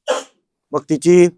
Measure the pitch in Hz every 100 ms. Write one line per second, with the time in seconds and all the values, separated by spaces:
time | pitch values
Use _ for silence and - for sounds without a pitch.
0 | - - - _ _ _ _ 151 - 156
1 | 165 180 175